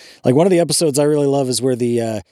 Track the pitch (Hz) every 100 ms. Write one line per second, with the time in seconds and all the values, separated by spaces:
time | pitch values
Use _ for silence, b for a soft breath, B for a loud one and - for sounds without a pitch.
0 | B B - 131 190 175 160 151 165 143
1 | 147 151 143 139 127 117 131 120 123 120
2 | 113 107 -